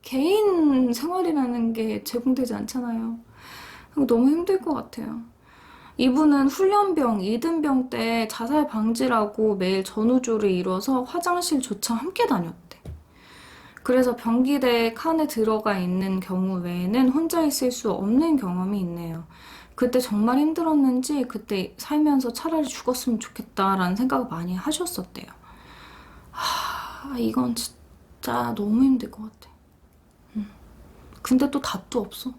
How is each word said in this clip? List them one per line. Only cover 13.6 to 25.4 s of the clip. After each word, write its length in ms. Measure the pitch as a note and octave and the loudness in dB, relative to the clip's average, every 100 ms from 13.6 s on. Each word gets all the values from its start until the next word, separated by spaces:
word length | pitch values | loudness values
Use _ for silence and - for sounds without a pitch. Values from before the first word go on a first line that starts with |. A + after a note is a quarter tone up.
| - - | -20 -10
그래서 340 | - B3+ B3 A#3+ | 2 4 4 0
병기대 800 | A3+ A#3 B3+ C#4+ B3+ A#3 A3+ | 0 2 2 2 2 2 2
칸에 320 | A3+ E4 E4 D4+ | -2 -2 0 0
들어가 520 | A3+ A3 A3 G#3+ G3 | 0 0 0 0 -2
있는 420 | F3+ F3+ F#3+ F#3+ | -2 -2 0 -2
경우 400 | F#3 F#3 F#3 F#3 | -2 -2 -2 -2
외에는 480 | F3 F3 F3+ A#3 C4 | -4 -4 0 2 4
혼자 320 | C4+ E4 E4+ | 2 0 2
있을 280 | D#4 C4 B3+ | 0 0 -2
수 180 | B3 A3 | -2 -4
없는 460 | - G3 B3 E4 D4 | -2 2 2 4 2
경험이 440 | G3 F3+ F#3 G3+ | 0 -2 -2 -2
있네요. 440 | F3 E3+ E3 E3 E3 - - - - | -4 -6 -8 -10 -12 -20 -20 -20 -20
그때 240 | - B3 B3 | -2 0 0
정말 380 | B3+ G#3 A3 B3+ | 0 0 2 4
힘들었는지 840 | D4+ D#4+ D#4+ D#4 C4+ B3 B3+ D4 | 2 2 2 4 4 2 -2 -2
그때 500 | - G#3+ - G3 F#3 - | -4 -6 -6 -4 -4 -10
살면서 540 | - D4+ D4+ C#4 B3+ | -4 2 4 4 0
차라리 340 | A#3+ D#4+ D#4+ C#4 | -4 -2 -2 -2
죽었으면 520 | - - B3+ - A3+ | -4 -4 -2 -2 -2
좋겠다라는 760 | - - - - G3 F#3+ F3+ G3 | -4 -14 -12 -2 0 2 0 0
생각을 320 | C4 C4+ B3 | 0 0 -2
많이 260 | E3 F3 | -6 -6
하셨었대요. 720 | F#3 A3+ D#4 F4 - F3+ - - - | -6 -4 -4 -4 -6 -10 -14 -18 -20